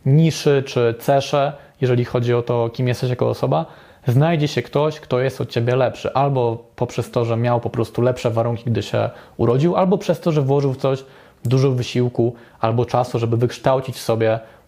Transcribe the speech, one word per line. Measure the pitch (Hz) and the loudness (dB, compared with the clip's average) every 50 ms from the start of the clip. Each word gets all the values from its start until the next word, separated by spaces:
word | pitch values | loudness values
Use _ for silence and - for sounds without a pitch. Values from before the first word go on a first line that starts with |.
| - | 0
niszy | 131 139 156 165 160 - - - 147 143 139 127 | 4 4 6 6 4 2 0 2 2 2 2 0
czy | - - 131 120 117 113 117 | 0 0 0 2 2 0 -2
cesze, | - - 139 139 139 - - 143 139 147 143 - - - _ - | 0 2 2 2 2 0 0 0 0 0 -4 -8 -18 -18 _ -4
jeżeli | 135 123 123 120 123 | 0 0 2 2 0
chodzi | - - 127 120 120 120 | 0 -2 -2 0 2 0
o | 120 120 | 0 0
to, | - 123 120 117 117 - | 0 0 0 0 -2 -2
kim | - 131 123 | -2 -2 -2
jesteś | 123 - - 123 | -2 -2 -2 -4
jako | 123 - 120 117 | -2 0 0 -2
osoba, | 113 - - 131 143 156 165 - - - - - - - - | 0 -2 -2 0 0 0 -2 -4 -10 -20 -20 -20 -18 -8 -2
znajdzie | - 117 131 151 165 170 151 147 143 | 2 2 4 4 4 2 0 0 -2
się | - - - | -2 -4 -6
ktoś, | - - 143 147 156 156 - | -2 -2 0 0 0 -2 -6
kto | - - 135 123 | -8 -4 -2 0
jest | 131 135 131 - | 0 -2 -2 -4
od | 123 - | -8 -4
ciebie | - 123 120 127 123 | -4 -2 0 0 2
lepszy, | 131 127 113 - - - - - | 2 0 0 -2 -4 -6 -4 -2
albo | 131 139 143 139 131 120 117 113 117 - - - | 0 0 0 0 0 0 -2 -2 -6 -10 -14 -6
poprzez | - 127 - - - 117 - | -6 -6 -4 -4 -6 -6 -4
to, | - 123 117 | -2 -2 0
że | 113 117 | 0 0
miał | 113 120 120 120 117 | 0 0 0 0 0
po | - 107 | -2 -4
prostu | - 117 113 - - - 123 | -4 -4 -4 -4 -2 0 0
lepsze | 127 123 - - 123 | 0 0 0 -2 -2
warunki, | 110 113 117 120 117 113 - 123 | 0 0 0 -2 -2 -4 -4 -2
gdy | 113 107 104 | -2 -2 -2
się | - - 110 110 110 - - - - - | -2 -2 -2 -2 -2 -6 -10 -20 -14 -4
urodził, | - 113 117 120 135 151 175 180 | 0 2 2 2 4 2 2 2
albo | - 185 185 208 - | 2 2 2 0 0
przez | - - 170 - | 0 -2 -4 -2
to, | - 175 156 | 0 0 0
że | 151 139 | 0 2
włożył | 131 139 143 139 139 127 | 2 2 2 2 0 -2
w | |
coś | 131 - 135 135 135 - - - - - - _ _ - | -2 -2 -2 -2 -2 -6 -12 -20 -20 -20 -20 _ _ -2
dużo | 120 127 135 131 139 | 2 2 4 4 4
wysiłku | 127 123 117 - - 123 123 123 123 - 117 120 123 - - - _ - | 2 0 -2 -2 0 0 0 0 0 0 0 0 0 -6 -18 -20 _ -4
albo | - 113 117 120 123 | -2 0 2 0 0
czasu, | 120 - 123 123 - - 120 | 0 0 0 0 0 -2 -2
żeby | 117 117 117 | 0 0 0
wykształcić | 113 123 117 - - - 139 131 131 127 - 120 | 2 0 0 -2 0 0 0 0 0 -2 -4 -10
w | - | -8
sobie | - - 117 110 113 110 110 117 - - - - _ | -2 -2 0 2 2 0 0 -2 -4 -12 -20 -20 _